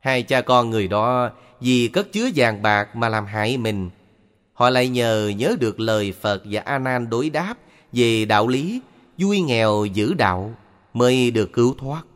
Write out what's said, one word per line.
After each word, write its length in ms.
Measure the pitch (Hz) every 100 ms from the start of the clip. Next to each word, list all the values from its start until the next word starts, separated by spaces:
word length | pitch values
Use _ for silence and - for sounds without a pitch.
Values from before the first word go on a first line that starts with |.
Hai 200 | 135 131
cha 180 | 117 131
con 280 | 123 127 117
người 180 | 113 98
đó 440 | 101 113 127 123 - - _
vì 260 | 123 123 120
cất 240 | 180 196
chứa 180 | 208 247 165
vàng 260 | 117 104
bạc 340 | 107 104 104 117
mà 140 | 113
làm 160 | 110 101
hại 320 | 110 107 131
mình. 320 | 113 104 90 - _ _ _ _ _
Họ 160 | _ 123
lại 200 | 127 127
nhờ 420 | 123 117 110 104 101
nhớ 180 | 135 226
được 200 | 117 104
lời 320 | 113 110 104
Phật 320 | 92 107 98 104
và 160 | 104
A 180 | - 139
Nan 300 | 131 127 120
đối 200 | 113 151
đáp 260 | 151 185 240 _ _ _
về 340 | 120 117 113 107
đạo 220 | 107 113
lý 340 | 131 160 240 - _ _ -
vui 240 | 190 202
nghèo 440 | 165 117 110 104 104
giữ 280 | 98 107
đạo 420 | 175 104 90 101 117 _ _ _
mới 380 | 110 123 127 123
được 220 | 113 104
cứu 220 | - 120 135
thoát. 240 | 131 151 -